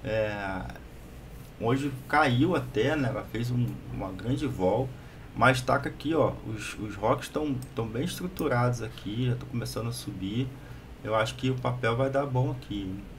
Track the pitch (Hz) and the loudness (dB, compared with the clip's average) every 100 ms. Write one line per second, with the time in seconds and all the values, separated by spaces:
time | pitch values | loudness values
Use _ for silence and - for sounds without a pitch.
0 | - 110 107 104 98 92 - - - - | 0 2 2 0 -2 -4 -6 -8 -12 -14
1 | - - - - - - 110 135 143 131 | -14 -14 -14 -14 -14 -2 2 2 0 -4
2 | - 151 147 120 160 165 120 107 123 156 | 0 4 6 6 6 4 0 2 2 4
3 | 123 104 101 107 120 123 120 - - - | 0 -2 -4 -4 0 0 0 -2 -8 -6
4 | 98 95 107 135 143 92 92 107 131 - | -6 -6 -2 0 0 2 4 4 2 -4
5 | - - - - 120 127 - 131 147 - | -14 -16 -12 4 6 6 4 2 2 -4
6 | 143 160 113 - 120 110 - - 107 98 | 0 4 4 2 -6 -6 -6 -6 -8 0
7 | 110 127 - 147 151 123 - - 113 113 | 2 2 0 -2 0 -2 -4 -4 -2 -2
8 | 170 - 180 - 156 123 123 120 113 - | -2 -2 -6 -2 0 4 2 2 -4 -8
9 | 98 107 127 120 - 120 113 117 113 120 | -6 0 0 0 -2 -4 -4 -4 -4 -4
10 | - 92 95 110 131 - - - - - | -6 -4 -2 0 -2 -4 -14 -14 -14 -10
11 | 107 110 113 - 131 127 127 120 117 117 | 0 4 4 2 0 2 0 2 2 4
12 | 135 135 143 127 127 - - 104 95 95 | 4 2 2 2 2 0 -6 -4 -4 -6
13 | 98 | -10